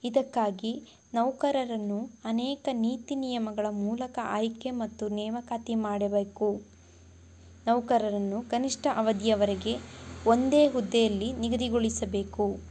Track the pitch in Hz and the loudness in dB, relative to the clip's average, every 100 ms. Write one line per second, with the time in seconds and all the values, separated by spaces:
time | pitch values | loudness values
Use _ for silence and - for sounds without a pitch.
0 | 240 233 262 247 214 190 220 262 - - | 2 0 0 0 -2 -2 -6 -6 -10 -20
1 | _ 233 240 262 285 277 247 226 208 202 | _ 0 0 0 0 0 -2 -4 -2 -4
2 | 247 - 220 226 247 277 - 247 226 247 | -6 -10 -4 -2 -2 -4 -4 0 0 -2
3 | - 277 262 240 220 214 214 208 202 233 | -6 -4 -2 -4 -4 -2 -2 -2 -2 -2
4 | 254 247 214 208 226 226 254 247 226 - | -4 -6 -2 0 -2 -2 -6 -4 -6 -4
5 | 214 208 214 233 240 233 233 226 214 208 | -4 -2 -4 -6 -6 -8 -2 -2 0 0
6 | 202 202 196 - 214 208 - - - - | 2 2 0 -2 0 -2 -8 -20 -20 -20
7 | - - - - - - - 240 233 240 | -20 -20 -20 -20 -20 -8 0 0 4 2
8 | 214 202 196 202 240 240 269 247 294 233 | 4 0 0 -2 -2 -2 -2 0 0 2
9 | 220 202 220 214 202 190 202 247 - - | 2 2 2 4 4 2 -2 -6 -8 -16
10 | - - 220 233 262 294 294 254 196 233 | -14 -2 4 4 6 8 6 4 2 4
11 | 220 202 220 254 226 233 247 233 220 - | 4 2 -2 -2 -2 0 0 2 2 0
12 | 196 196 202 - 208 190 - | -2 -2 -4 0 0 -2 -10